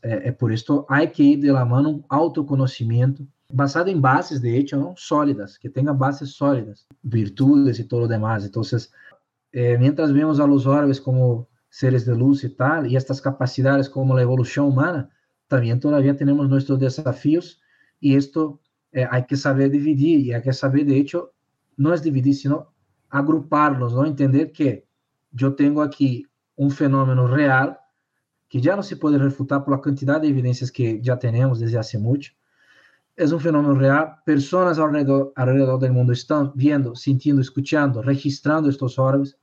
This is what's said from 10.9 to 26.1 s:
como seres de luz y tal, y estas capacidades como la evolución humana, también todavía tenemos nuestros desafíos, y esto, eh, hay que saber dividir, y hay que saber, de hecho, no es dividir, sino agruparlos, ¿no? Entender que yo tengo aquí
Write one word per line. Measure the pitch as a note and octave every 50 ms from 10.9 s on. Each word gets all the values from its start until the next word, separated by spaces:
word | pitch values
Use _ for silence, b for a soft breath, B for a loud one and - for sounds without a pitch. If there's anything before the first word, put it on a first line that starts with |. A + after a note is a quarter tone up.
| C3+ C3
como | - - C3 B2+ B2+ B2 A#2+ A#2 A#2+ _ _ _ _ _
seres | _ - - B2+ B2+ B2+ A2+
de | A#2+ A#2+
luz | A#2 B2 C#3 C#3 C#3 -
y | B2
tal, | - _ B2 C3+ D#3 E3 - -
y | B2
estas | C3 C3 - C3+ C3+
capacidades | - C#3 C3+ - C3 B2+ - - C3 C3+ C#3 C#3 C3 -
como | - C3+ C3+ C3 C3
la | B2+ B2
evolución | B2 B2+ B2+ A#2+ - - C#3 C#3+
humana, | C#3+ C3+ C3 C#3+ F3 F3+ D3+ - - _ _ _ _ _ _ _
también | _ - C3 A#2+ A#2 A#2 B2
todavía | - D3 D3 D3 C3+ C#3 C#3+
tenemos | C#3 D3 C#3 C#3+ D3 C#3+ C3+
nuestros | C3+ C3+ C3+ - C#3 C3
desafíos, | C3 C3 B2+ - D#3 C3+ A#2 - - D3 D3+ E3+ F3+ - - _ _ _ _ _ _ _ _ _
y | - D3 C3+
esto, | C#3 C#3 C#3 _ E3 D#3 D3+ C#3+ - _ _ _ _ _ _ _
eh, | C3 B2+ B2
hay | - B2 B2+
que | - D3
saber | C3+ - D3 C3+ C3 C#3 C#3
dividir, | C#3 D3 C#3+ D3+ D#3 C3+ C#3 D#3+ E3+ D3+
y | C3 A#2+ A#2
hay | A#2 A#2
que | C3 C3
saber, | - - C3+ C3 C#3+ D3+
de | C#3+ C3+
hecho, | C3+ C#3+ C#3 - F3 F3 - _ _ _ _ _ _ _ _ _
no | - C3+ D3+ F3
es | E3+ C#3+
dividir, | D#3+ C#3+ C3 B2 C#3 C#3
sino | C#3 - C#3 C#3+ D#3+ - _ _ _ _ _ _ _ _ _
agruparlos, | - C#3 C#3+ D3+ D#3 D#3+ C#3 - - D3 D3+ D3+ C#3 B2+ B2+ A#2+ A#2+
¿no? | B2+ C#3+
Entender | D#3 D3 C3+ D3 C3+ C3 C#3 D#3+ -
que | - - D#3 C3+ A2+ G2+ _ _ _ _ _ _ _ _ _ _
yo | _ A#2+ C3+ C3+ C#3
tengo | - C#3+ C#3+ D3 D3+ D3+
aquí | C#3+ C#3+ - C#3+ C3+